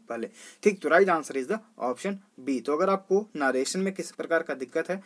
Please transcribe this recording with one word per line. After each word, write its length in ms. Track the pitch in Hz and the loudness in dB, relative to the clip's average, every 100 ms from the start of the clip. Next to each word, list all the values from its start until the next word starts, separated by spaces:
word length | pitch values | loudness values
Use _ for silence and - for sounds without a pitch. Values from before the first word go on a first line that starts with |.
| - | -8
पहले, 200 | 117 104 - - - | -8 -8 -10 -20 0
ठीक? 180 | 214 190 | 2 2
तो 80 | 147 | 4
राइट 200 | 175 196 | 4 6
आंसर 340 | 160 - 135 | 2 -2 -6
is 60 | 131 | -4
the 100 | 220 - - 123 | -6 -8 -6 -4
option 300 | 123 196 196 - - | -4 -4 -6 -10 -10
B। 220 | 131 131 131 | -4 -2 0
तो 80 | |
अगर 160 | 151 190 | 2 2
आपको 300 | 196 - 190 214 156 | 2 2 0 0 -2
नरेशन 440 | 139 127 139 190 | 0 2 0 -2
में 140 | 190 | -2
किसी 200 | 190 165 - | -4 -10 -8
प्रकार 260 | 160 165 | 0 0
का 100 | 165 | 0
दिक्कत 360 | 131 127 160 165 | -6 -4 -4 -4
है 120 | 196 | -6